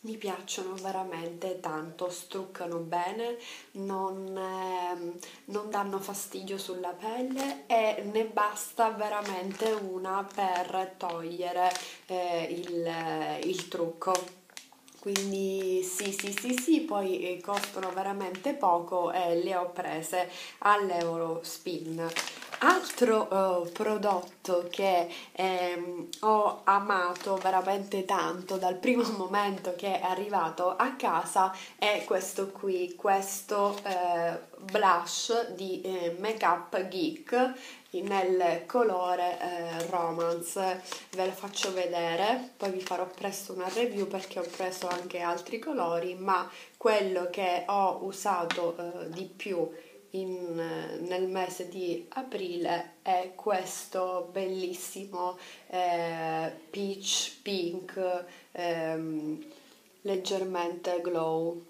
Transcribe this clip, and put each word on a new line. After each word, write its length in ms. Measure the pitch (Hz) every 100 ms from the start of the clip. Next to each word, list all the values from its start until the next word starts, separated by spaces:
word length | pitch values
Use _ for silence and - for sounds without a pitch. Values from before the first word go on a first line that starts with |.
Mi 140 | 220 214
piacciono 580 | 208 180 202 - 185
veramente 840 | 190 190 190 190 165 170 170 185 180
tanto, 520 | 165 156 165 160 180
struccano 680 | 175 - 190 190 - 175 170
bene, 600 | 165 175 180 220 233 240 - - -
non, 680 | 196 196 190 190 190 190 190
ehm, 800 | 190 185 185 185 180 175 170 175 - -
non 260 | - 208 214
danno 260 | 208 202 196
fastidio 640 | 196 202 - 190 190 196
sulla 340 | - 180 180
pelle 720 | 175 214 240 254 262 277 269
e 380 | - 233 220 208 202
ne 140 | 214
basta 680 | 220 214 208 208 - - 226
veramente 800 | 208 214 208 208 185 190 196 220
una 520 | 214 190 185 190 196
per 680 | 196 - 190 180 180 185 190 -
togliere, 760 | 180 170 165 175 175 175 180 175 - -
eh, 380 | - 185 175 170
il, 1040 | 165 170 170 170 170 165 165 156 151 151 156
il 200 | 175 -
trucco. 680 | 175 170 165 185 180 175 - - - - - - -
Quindi 840 | 202 196 196 196 190 190 185 185
sì, 300 | 185 - 202
sì, 240 | 196 202 196
sì, 160 | 247
sì, 280 | 247 330 311
poi, 400 | - 202 190 180
eh, 200 | 180 180
costano 480 | 190 202 202 190 190
veramente 640 | 180 196 196 190 190 277
poco 580 | 285 190 175 170 180 170
e 300 | 185 175 170
le 140 | 180
ho 140 | 185 175
prese 600 | - 165 156 160 180 175 - - -
all'Eurospin. 1500 | 202 208 190 175 170 165 165 165 - - 185 165 160 165 165 - - - - -
Altro, 1000 | 285 370 - - 240 220 - 190 190 180
eh, 60 | 170
prodotto 1000 | 175 214 214 202 185 180 - - 175 175
che, 380 | - 196 180 170 - -
ehm, 800 | - 190 185 180 175 175 175 170 -
ho 400 | 214 214 208 -
amato 720 | - 196 208 190 175 180 202 190
veramente 680 | 190 185 185 202 196 196
tanto 540 | 185 190 165 180 180 190
dal 180 | 185
primo 280 | 180 254 240 220
<laughs> 40 |
momento 600 | 202 185 202 202 190 185 175
che 240 | 196 185
è 20 |
arrivato 720 | 180 185 202 196 165 160 180
a 200 | 185 254
casa 600 | 262 226 170 - 202 185 - - -
è 260 | 208 202
questo 440 | - 190 190 - 196
qui, 460 | 190 196 185 180
questo, 840 | 175 208 196 196 - - 208 202 202
eh, 540 | 202 185 175 170 170 170 - -
blush 920 | 190 208 190 165 165 - - 233 233
di, 300 | 180 190 180
eh, 360 | 185 185 170 170
Makeup 720 | 208 220 190 175 - 196 190
Geek 640 | 185 156 - - 247 254 254 - - -
nel 760 | 180 196 196 185 185 175 170
colore, 760 | 170 240 226 185 180 180 180 -
eh, 480 | 180 175 170 165 170
Romance. 920 | 180 165 165 170 170 170 196 185 185 - - -
Ve 140 | 185 185
lo 40 |
faccio 400 | 190 202 - 202
vedere, 800 | 185 175 170 170 170 208 254 254 -
poi 140 | 196
vi 100 | 185
farò 260 | 190 180 180
presto 460 | - 196 190 -
una 160 | 180 185
review 360 | 202 240 202 190
perché 320 | 190 - 190
ho 60 | 170 -
preso 320 | 185 180 180
anche 300 | 175 180 180
altri 400 | 170 175 - 226
colori, 540 | 311 269 170 170 175
ma 340 | 185 190 185 - - -
quello 540 | - 226 214 190 185 175
che 340 | 202 185 175 185
ho 320 | 202 190 -
usato, 720 | 190 190 208 180 170 180 170 170
eh, 320 | 175 175 165
di 120 | 170
più 460 | 185 - 208 175 160 - - - -
in, 440 | 190 185 180 175
nel 720 | 165 165 160 160 156 175 185 185
mese 400 | 190 180 - 175
di 360 | 185 180 165 -
aprile 840 | - 254 202 180 175 170 175 - -
è 320 | - 180 185
questo 920 | 185 214 190 180 - - 190 185 180 175
bellissimo, 1040 | 190 190 190 180 175 - 190 196 180 180 180 - - -
eh, 840 | 185 180 170 170 165 160 160 160 - -
peach 720 | 202 196 196 - - - -
pink, 840 | 208 190 170 180 180 190 180 180 180 - -
ehm, 960 | - 175 165 160 160 160 156 151 156 - - - - - _
leggermente 1000 | 202 190 185 196 190 180 170 175 180 175
glow. 640 | 180 170 160 160 165 170